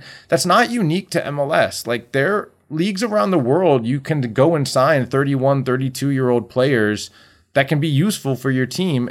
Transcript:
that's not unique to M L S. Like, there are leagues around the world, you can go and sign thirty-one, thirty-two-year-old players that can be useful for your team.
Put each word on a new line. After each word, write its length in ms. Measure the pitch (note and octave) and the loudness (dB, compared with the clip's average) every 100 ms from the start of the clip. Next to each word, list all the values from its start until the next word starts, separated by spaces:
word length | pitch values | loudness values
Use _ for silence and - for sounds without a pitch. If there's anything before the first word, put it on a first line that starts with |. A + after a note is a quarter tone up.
| - - - | -6 -20 -4
that's 180 | - F3+ | -2 2
not 240 | F#3+ A#3 | 2 2
unique 400 | A#3+ E3 F3 G3 | 0 0 0 -2
to 140 | E3 - | -6 -4
M 140 | C#3+ | -4
L 140 | C#3 | 0
S. 340 | E3+ A2 - - | 0 0 -2 -6
Like, 240 | A#2+ - | -6 -2
there 240 | C3+ D3+ G#3 | -2 0 -2
are 140 | - _ _ | -6 _ _
leagues 340 | D#3 F#3+ F#3+ | -4 -4 -2
around 280 | A3+ G#3 G#3 | -2 0 2
the 80 | F3+ | 0
world, 460 | A#2+ D#3 F#3 C3+ A2+ | 2 2 4 2 0
you 160 | C#3 | -4
can 180 | C3+ D#3 A#2+ | -2 -2 -2
go 200 | G#2 D3 E3 | 2 2 2
and 120 | C3 | 0
sign 380 | C3+ C3+ D3+ B2 | 2 2 2 0
thirty-one, 580 | D#3 C#3+ C#3 C3 C#3 | -2 0 0 0 0
thirty-two-year-old 840 | C3 B2 C3+ C3 C#3 C3+ B2+ A#2+ G#2 | 0 -2 -2 -4 -2 0 2 0 0
players 600 | B2+ C3+ B2 G#2+ G#2 - - - _ _ | 0 2 2 2 -2 -8 -18 -20 _ _
that 140 | - C3+ | -2 0
can 120 | D3+ | 0
be 80 | D#3+ | 0
useful 480 | C#3 G3 G3+ C#3 B2+ | 2 0 0 -4 -2
for 140 | C#3 | 0
your 160 | C3 B2+ | 0 -2
team. 420 | D3+ F#3 C3+ B2 | -2 -2 0 -2